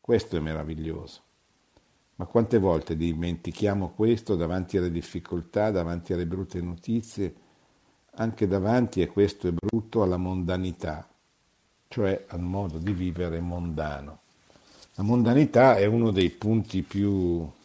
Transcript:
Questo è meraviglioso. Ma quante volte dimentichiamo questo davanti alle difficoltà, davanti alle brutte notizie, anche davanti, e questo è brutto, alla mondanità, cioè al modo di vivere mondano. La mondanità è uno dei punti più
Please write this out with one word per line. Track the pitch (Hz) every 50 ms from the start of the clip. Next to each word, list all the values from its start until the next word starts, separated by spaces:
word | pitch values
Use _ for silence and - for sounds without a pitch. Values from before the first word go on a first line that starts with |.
Questo | - - 120 107 - - -
è | 82
meraviglioso. | 78 78 78 78 76 78 80 78 80 80 82 82 69 73 - - _ _ _ _ _ _ _ _ _ _ _ _ _ _ _ _ _ _ _
Ma | - 92
quante | - - 120 117 113 123 110
volte | 95 95 82 80 - - 82
dimentichiamo | 78 82 85 80 80 85 87 85 85 - 87 82 - 107 104 101 101 95 85
questo | - - 107 113 120 110 - - 101
davanti | 85 85 82 90 92 90 87 -
alle | 92 87 90
difficoltà, | 85 85 82 - - 87 - - 90 87 82 - - 104 104 110
davanti | 104 92 85 85 87 87 85 - 92
alle | 87 87
brutte | 82 90 92 95 - - 90
notizie, | 87 87 87 85 - - 113 117 110 - - 104 98 87 - - _ _ _ _ _ _ _ _ _ _ _ _ _ _ -
anche | - 113 113 107 - 110
davanti, | 92 95 98 95 107 120 127 120 - - 95
e | 85
questo | 80 - 101 101 95 - - -
è | 90
brutto, | 85 85 90 104 113 117 110 - - 113 101
alla | 92 90
mondanità, | 90 92 90 92 92 87 87 92 92 92 92 82 - - 82 78 80 - _ _ _ _ _ _ _ _ _ _ _ _ _ _ _ _
cioè | _ - 117 104 95 95 - -
al | - - 87
modo | 87 90 92 98 101 90 76 80
di | 85 101
vivere | 101 87 92 90 82 87 90 85 80 85
mondano. | 87 87 87 87 87 85 78 78 78 76 71 69 71 73 76 - _ _ _ _ _ _ - - _ - - - - _ _
La | - 98
mondanità | 104 120 123 117 117 120 143 151 - - - 131 131 113
è | 98 101
uno | 104 113 117 117 110
dei | 98 95 92 80
punti | - - - 107 113 110 - - - 95 -
più | - - 101 101 101 101 95 90 87 85 85 82 71 - _